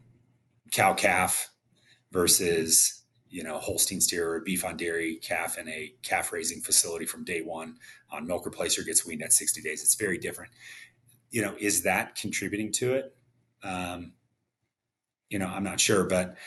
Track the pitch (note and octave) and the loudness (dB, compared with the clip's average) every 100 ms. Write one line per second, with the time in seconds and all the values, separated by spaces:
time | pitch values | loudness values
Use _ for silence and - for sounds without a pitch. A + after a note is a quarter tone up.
0 | _ _ _ _ _ _ - - G2 - | _ _ _ _ _ _ -2 6 6 6
1 | G2 F#2 F#2 - - _ _ _ _ _ | 4 4 4 0 -4 _ _ _ _ _
2 | _ F#2 E2+ - F2 E2 E2 - - - | _ 2 4 6 4 2 4 4 4 0
3 | _ _ _ F#2 D#2+ - - F2+ - F#2 | _ _ _ -12 -8 -6 -4 0 0 2
4 | - F2 E2 E2 - F2+ F2+ E2 E2+ E2+ | 0 2 0 -2 -2 -2 -2 -4 -4 -2
5 | E2 D#2+ - E2 E2+ - D#2+ D#2 D2+ _ | -2 -4 -4 -4 -4 -6 -8 -10 -10 _
6 | - F#2 - F2 E2 D#2+ - - F2+ E2 | -2 -2 -2 -4 -4 -4 0 2 2 -2
7 | D#2 E2 D#2+ E2+ D#2+ D#2+ D#2+ D#2+ - - | -6 -8 -4 -4 -4 -8 -10 -14 -20 -20
8 | - D2+ E2 F2 - - E2+ - E2 - | -12 -8 -4 -4 -4 -4 -2 0 0 0
9 | F2 D#2 - - - D#2+ D#2 D#2 - - | -2 -6 2 2 2 -4 -4 -4 0 0
10 | G2+ F2 E2+ - D#2+ - - - - _ | 0 -2 -4 -8 -14 -18 -20 -18 -20 _
11 | _ _ _ A#2 G2+ - G2+ F2+ F#2+ F#2+ | _ _ _ -2 -2 0 0 2 2 2
12 | A#2 - G2+ - F#2+ G2+ G#2+ - B2 C3 | 0 -6 -4 -4 -2 -4 -2 -2 0 0
13 | C3+ _ _ _ _ _ G2 F#2 F2+ F2+ | -2 _ _ _ _ _ -8 -6 -6 -8
14 | E2+ - _ _ _ _ _ _ _ _ | -12 -18 _ _ _ _ _ _ _ _
15 | _ _ - G2+ F#2 F#2 G2 E2+ - G2+ | _ _ -8 -4 -2 -2 -2 2 4 6
16 | F2 F#2 F#2 - | 6 2 2 -4